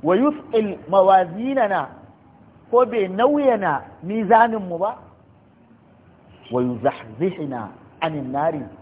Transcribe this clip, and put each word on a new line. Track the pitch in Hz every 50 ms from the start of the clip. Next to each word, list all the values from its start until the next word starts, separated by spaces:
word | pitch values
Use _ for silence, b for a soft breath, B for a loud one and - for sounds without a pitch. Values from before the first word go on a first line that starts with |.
"Wa | - 156 185
yusqil | 202 262 294 294 - - - - 226 214 202 185 - - -
mawazinana?" | 180 196 190 190 190 190 185 170 165 202 233 262 277 262 233 202 196 170 143 120 - - - - - _ _ - _ _ - - _ - _ -
Ko | - 240 254
bai | 226 220 226 196 185
nauyana | 185 196 233 277 294 294 285 262 240 214 196 170 147 127 - - - -
mizanin | - 175 208 226 214 185 233 220 233 233 220 220 196 180
mu | 170 165
ba? | 185 214 247 - - - - _ _ _ _ _ _ _ _ _ _ _ _ _ _ _ _ _ _ - _ _ _ _ - - - -
"Wa | 117 127
yuzahzihna | 127 123 123 113 107 135 - - - 113 107 113 165 190 175 - 156 139 131 120 110 95 - - - - - -
anin | 160 165 156 147 131 127
nari?" | 127 139 147 165 165 147 123 98 - -